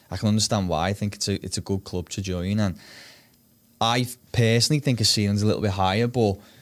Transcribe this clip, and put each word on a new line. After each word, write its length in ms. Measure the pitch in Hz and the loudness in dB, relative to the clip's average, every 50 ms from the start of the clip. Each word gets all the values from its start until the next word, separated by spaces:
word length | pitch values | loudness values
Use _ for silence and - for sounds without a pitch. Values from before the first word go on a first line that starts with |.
| _ _ | _ _
I 60 | - 107 | -6 -2
can 100 | - 107 | 0 2
understand 400 | 107 110 104 - 120 104 95 90 | 2 2 2 0 0 0 0 0
why. 200 | 82 78 82 95 | 0 0 0 0
I 20 | |
think 220 | 104 - 104 104 104 | -2 -2 -4 -6 -4
it's 120 | - - - | -4 -4 -4
a, 140 | 98 - - | -4 -4 -4
it's 120 | 92 - - | -8 -8 -8
a 40 | |
good 200 | 87 - 98 95 | -4 -4 -4 -4
club 260 | - - - 90 85 - | -4 -6 -8 -8 -8 -8
to 100 | - - | -8 -8
join. 380 | 95 92 90 87 87 95 104 110 | -6 -4 -4 -4 -2 0 0 0
And 160 | 107 95 80 - - - - - - - - - _ _ _ _ _ _ _ _ _ _ _ _ | 0 0 -2 -6 -12 -20 -20 -20 -20 -20 -20 -20 _ _ _ _ _ _ _ _ _ _ _ _
I 260 | 113 113 120 127 123 127 - - _ _ | 0 0 2 0 0 -2 -6 -14 _ _
personally 480 | - - 117 113 113 117 113 - 156 147 | 0 2 4 4 4 4 2 2 0 0
think 180 | - 143 123 110 | 2 0 0 2
his 80 | 113 - | 0 0
ceiling's 320 | - 110 104 101 101 101 | 2 2 2 2 2 2
a 40 | 104 | 2
little 160 | 107 98 - | 2 2 2
bit 100 | 101 104 | 0 -2
higher, 340 | 92 95 95 95 95 110 120 | 0 0 0 2 2 2 0
but 300 | 120 127 127 113 101 98 - - - - - | 0 2 2 2 2 2 -2 -8 -18 -20 -20